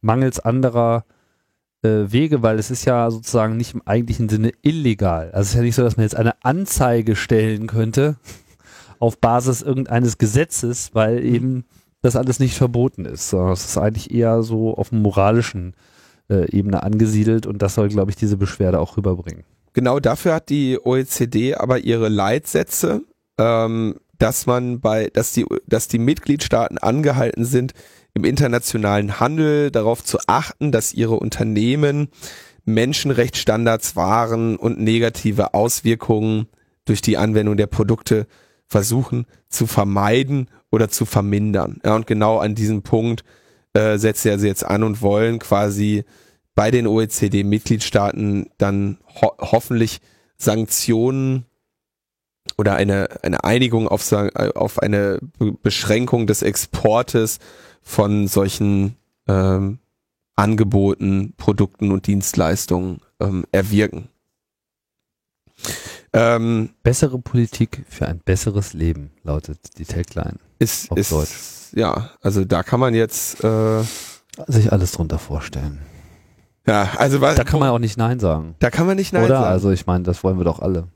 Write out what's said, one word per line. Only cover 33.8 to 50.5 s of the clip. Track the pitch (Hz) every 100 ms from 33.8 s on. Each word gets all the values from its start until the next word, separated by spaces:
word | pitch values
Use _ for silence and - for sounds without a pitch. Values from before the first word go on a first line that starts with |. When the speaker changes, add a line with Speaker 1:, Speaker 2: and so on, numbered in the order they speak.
| - -
Speaker 2:
wahren | 90 110 117 113 113 110
und | 117 117
negative | 110 113 117 - 107 104 101
Auswirkungen | 95 113 - - 113 - 110 110 110 110 _ _ _
durch | - 107
die | - 107
Anwendung | 107 107 107 104
der | 104
Produkte | - 107 113 - 110 107 _ _ _ _
versuchen | 110 104 123 127 123 120 _ _
zu | - 113
vermeiden | - 101 98 104 117 135 143 131 _ _
oder | 110 110
zu | - 113
vermindern. | - 101 104 107 101 60 - -
Ja, | 107
und | 113
genau | 107 107 113
an | 107 107
diesem | 107 110
Punkt, | - 113 113 113 - _ _ _ _
äh, | 104 110 107
setzen | 110 104
sie | 110
also | 101 104
jetzt | 95 -
an | 101
und | 110 107
wollen | 101 101 113 117
quasi | - 101 104 101 104 104 - _ _ _ _ -
bei | 107
den | 123 113
O-E-C-D-Mitgliedstaaten | 110 110 - 101 101 101 107 - 110 - 107 101 - 104 101 - _
dann | 101 101 101 92 _ -
ho-, | 110 -
hoffentlich | - 113 - 120 113 - _ _ _ _
Sanktionen | -